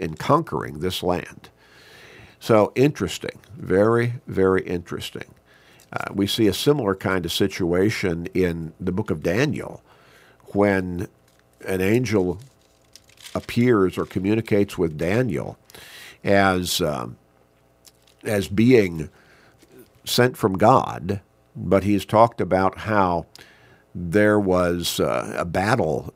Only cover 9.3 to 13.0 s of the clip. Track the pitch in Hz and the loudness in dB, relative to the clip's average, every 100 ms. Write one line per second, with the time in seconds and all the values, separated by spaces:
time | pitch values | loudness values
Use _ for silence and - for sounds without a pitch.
9.3 | 98 147 69 - - _ _ _ _ _ | 0 0 -2 -8 -14 _ _ _ _ _
10.3 | _ - 101 101 95 92 87 92 _ _ | _ -8 0 2 2 -2 -8 -10 _ _
11.3 | _ _ _ - 95 95 117 123 107 90 | _ _ _ -6 -2 2 2 2 0 0
12.3 | 90 135 _ _ _ _ _ | -4 -12 _ _ _ _ _